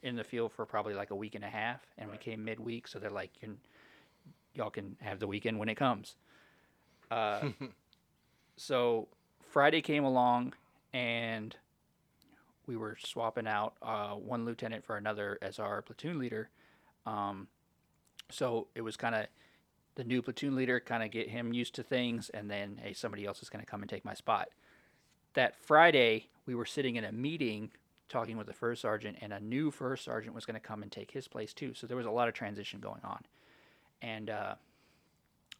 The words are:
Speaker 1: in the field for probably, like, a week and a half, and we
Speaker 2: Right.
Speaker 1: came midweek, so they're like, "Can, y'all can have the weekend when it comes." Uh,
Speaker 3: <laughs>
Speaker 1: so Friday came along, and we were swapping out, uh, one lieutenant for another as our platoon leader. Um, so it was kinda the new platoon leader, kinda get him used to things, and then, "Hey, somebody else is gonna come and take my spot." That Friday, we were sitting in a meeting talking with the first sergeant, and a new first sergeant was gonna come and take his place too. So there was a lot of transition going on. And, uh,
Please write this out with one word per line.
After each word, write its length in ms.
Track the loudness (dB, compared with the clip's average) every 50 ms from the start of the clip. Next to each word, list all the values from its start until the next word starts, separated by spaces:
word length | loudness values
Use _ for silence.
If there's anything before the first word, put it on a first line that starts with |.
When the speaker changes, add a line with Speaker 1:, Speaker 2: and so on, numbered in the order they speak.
Speaker 1:
in 140 | -6 -4 -4
the 80 | -4 -4
field 280 | -2 0 0 0 0
for 120 | -2 -4 -4
probably, 280 | -2 0 0 0 0 -2
like, 160 | -4 -4 -4
a 60 | -4
week 180 | -6 -6 -6 -8
and 100 | -8 -8
a 60 | -6
half, 360 | -4 -2 -2 -2 -4 -6 -10 -18 _ -14
and 100 | -12 -12
we 40 |
Speaker 2:
Right. 80 | -12 -10
Speaker 1:
came 240 | -8 -8 -8 -6 -4
midweek, 440 | -6 -6 -4 -4 -4 -6 -6 -8 -10
so 100 | -10 -8
they're 120 | -6 -6
like, 240 | -4 -6 -6 -8 -10 -14
"Can, 200 | -12 -12 -12 -14 -16 _ -20 -20 -20 -20 -20 -20 -20 _ _ _ _ -20 -20 _ _ _ -6
y'all 160 | -6 -4 -4
can 260 | -4 -6 -8 -8 -10 -10
have 180 | -8 -6 -4 -2
the 60 | -2 -2
weekend 300 | 0 0 0 0 0 0
when 100 | 0 -2
it 60 | 2
comes." 400 | 2 4 2 2 0 -4 -12 -18 _ _ _ -20 -20 -20 _ _ _ _ _ _ _ _ _ _ _ -8 -4
Uh, 400 | -2 0 2 0 0 0 -2 -4 -4 -6
Speaker 3:
<laughs> 1000 | -10 -12 -12 _ _ _ _ _ _ _ _ _ _ _ _ _ _ _ _
Speaker 1:
so 520 | -12 -2 2 4 4 6 4 4 2 0 -4 -12 _ _ _ _ _
Friday 400 | -12 2 6 8 8 8 8 6
came 220 | 4 4 4 4 4
along, 500 | 6 6 8 8 8 6 6 2 -2 -6 -10 _ _ _ _ _ _
and 640 | -4 -2 0 0 0 0 0 -2 -2 -4 -4 -8 -10 -16 _ _ _ _ _ _ _ _ _ _ _ _ _ _ _ -20 _ _ _ _ _
we 100 | -6 -4
were 200 | -4 -4 -6 -6
swapping 520 | -8 -10 -6 -2 0 0 2 2 0 0 2
out, 280 | 2 2 0 0 -4 _
uh, 320 | -4 -2 -2 -2 -2 -4 -6
one 300 | -6 -4 -4 -4 -2 -2
lieutenant 400 | -4 -4 -4 -6 -6 -6 -6 -6
for 120 | -6 -4
another 420 | -2 -2 -2 -2 -2 -2 -4 -4 -4
as 160 | -6 -8 -6 -4
our 240 | -4 -2 -2 -4
platoon 360 | -6 -8 -12 -8 -6 -4 -4 -4
leader. 300 | -4 -2 -4 -4 -6 -8 _ _ -20 _ _ _ _ _ _ _ -6
Um, 420 | -4 -2 0 -2 -2 -2 -6 -10 -14 _ _ _ _ _ _ _ _ _ _ _ _ _ -20 -16 -12
so 380 | -2 0 0 2 2 0 -2 -4 -6
it 60 | -6
was 140 | -6 -6 -4
kinda 320 | -2 0 0 2 0 0 -4 -8 -16 -20 -20 _ _ _ _ _ _ _ _ _
the 80 | -8 -2
new 180 | 0 0 0
platoon 320 | 0 -2 -4 -2 -2 0 2
leader, 240 | 2 4 4 2 2
kinda 300 | 0 0 -2 -2 -2 -2
get 200 | -2 -4 -4 -2
him 220 | -4 -4 -2 0
used 220 | 0 0 0 -2 -4
to 80 | -8
things, 480 | -2 0 2 2 2 2 0 -2 -4 -6
and 180 | -8 -8 -6 -4
then, 260 | -4 -4 -4 -6 -8 -8
"Hey, 140 | -10 -10
somebody 340 | -6 -6 -6 -4 -4 -4 -4
else 160 | -6 -6 -8
is 80 | -10 -12
gonna 160 | -12 -12 -10
come 160 | -8 -8 -8
and 80 | -6 -6
take 140 | -8 -6 -6
my 100 | -8 -10
spot." 360 | -2 2 4 4 4 2 -2 -10 _ _ -20 -20 -20 _ _ _ _ _ _ _ _ _ _ 4
That 220 | 4 4 4 2
Friday, 720 | -2 4 8 10 12 12 12 12 10 10 8 6 4 0 -6 _ _ _
we 80 | -4 -2
were 120 | -2 -2
sitting 300 | -2 -2 0 0 0 0
in 80 | 0 -2
a 80 | -4
meeting 600 | -4 -2 -2 -2 0 0 0 0 0 -2 -6 -10 -12 -18 _ _ _ _ _ -4
talking 280 | -2 -2 -2 -2 -4
with 100 | -6 -8
the 60 | -8
first 300 | -6 -2 -2 -2 -2 0
sergeant, 360 | 0 0 0 0 -2 -6 -8 -8
and 120 | -8 -8
a 80 | -8 -6
new 300 | -4 -2 0 0 2 0
first 320 | 0 -2 -4 -4 -4 -4 -4
sergeant 300 | -4 -4 -4 -4 -6 -10
was 120 | -8 -8
gonna 140 | -8 -8 -8
come 220 | -8 -8 -8 -8
and 100 | -8 -10
take 180 | -10 -12 -10 -8
his 160 | -8 -10 -8 -8
place 240 | -8 -8 -8 -8 -8
too. 200 | -8 -8 -8 -6
So 120 | -8 -8 -6
there 80 | -4
was 100 | -2 -2
a 40 | 0
lot 160 | 2 4 4 2
of 60 | 2
transition 460 | -2 -4 -6 -6 -6 -8 -8 -10 -8
going 220 | -8 -10 -10 -8 -8
on. 220 | -8 -10 -10 -12 -18 _ _ -20 -20 -20 -20 -20 -20 _ _ _ _ _ _
And, 280 | -8 -6 -6 -6 -4 -4
uh, 260 | -4 -4 -4 -6 -6 -8 -14 _ _ _ _ _ _ _ _ _ _ _ _ _ _ _ _ _ -10